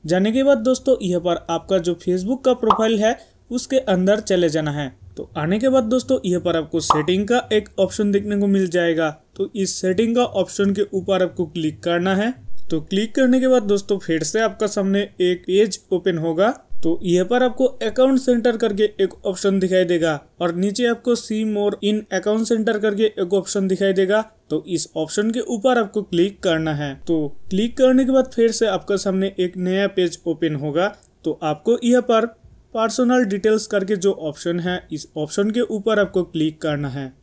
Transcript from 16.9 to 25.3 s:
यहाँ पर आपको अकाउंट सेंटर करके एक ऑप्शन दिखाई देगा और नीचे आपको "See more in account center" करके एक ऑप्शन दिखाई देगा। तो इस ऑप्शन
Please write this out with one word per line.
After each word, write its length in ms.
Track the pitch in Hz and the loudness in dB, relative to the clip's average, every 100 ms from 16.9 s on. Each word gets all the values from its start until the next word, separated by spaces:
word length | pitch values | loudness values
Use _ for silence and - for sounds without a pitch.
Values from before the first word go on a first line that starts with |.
| 170 | 0
यहाँ 240 | 185 180 185 | 2 2 2
पर 160 | 247 | 2
आपको 220 | 254 240 | 0 2
अकाउंट 540 | 254 - 220 233 262 262 | 0 0 -4 2 4 4
सेंटर 380 | 254 240 240 226 | 2 2 2 0
करके 260 | 226 202 | -2 0
एक 440 | 208 - 190 - 208 | 0 0 -2 -2 -6
ऑप्शन 320 | 180 196 196 | -2 0 2
दिखाई 260 | 185 185 | 2 2
देगा 360 | 175 175 165 143 - _ | 2 2 0 -2 -8 _
और 140 | 175 | -4
नीचे 320 | 170 196 202 240 | 0 -2 0 -2
आपको 280 | 233 247 | 0 -2
"See 300 | 233 - 214 | -2 -2 -4
more 280 | 220 208 208 202 | -2 0 -2 0
in 100 | 202 | -2
account 580 | 214 208 190 208 220 226 | -2 -2 -4 0 0 -2
center" 300 | 226 214 214 | -2 -2 0
करके 200 | 214 202 | -2 0
एक 320 | 220 - 180 | -2 -2 -2
ऑप्शन 340 | 190 190 202 190 | -2 -2 -4 -2
दिखाई 240 | 190 196 | 0 2
देगा। 380 | 190 190 214 214 _ _ | 2 2 0 -2 _ _
तो 140 | 151 156 | -6 -4
इस 200 | 165 - 160 | -6 -4 -6
ऑप्शन 340 | 156 - 214 | -4 -2 -2